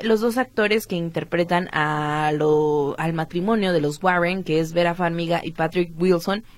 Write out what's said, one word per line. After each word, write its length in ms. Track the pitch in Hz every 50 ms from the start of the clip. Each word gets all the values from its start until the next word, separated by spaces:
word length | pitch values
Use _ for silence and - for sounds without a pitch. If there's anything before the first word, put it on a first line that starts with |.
| -
los 160 | 226 220 214
dos 180 | 220 240 226 247
actores 480 | 254 - - - 214 208 208 220 -
que 80 | - 190
interpretan 760 | 175 170 170 165 160 151 - - 170 175 175 180 175 185 - -
a 580 | 151 151 151 151 151 151 151 147 151 151 151 151
lo-, 640 | 151 151 151 151 151 151 151 147 147 143 139 -
al 180 | - - 165 165
matrimonio 580 | 165 160 160 - 175 175 208 226 226 202 190 175
de 80 | 165
los 200 | 147 143 151 - -
Warren, 420 | 185 180 175 170 170 185 190 180
que 160 | - 156 156
es 120 | 165 160 165
Vera 220 | 170 175 175 170
Farmiga 460 | 175 180 170 170 170 170 165 170 165 -
y 60 | 160
Patrick 500 | 160 - 160 160 170 180 175 165 165 160
Wilson, 440 | 175 185 180 170 170 - 190 208 - - -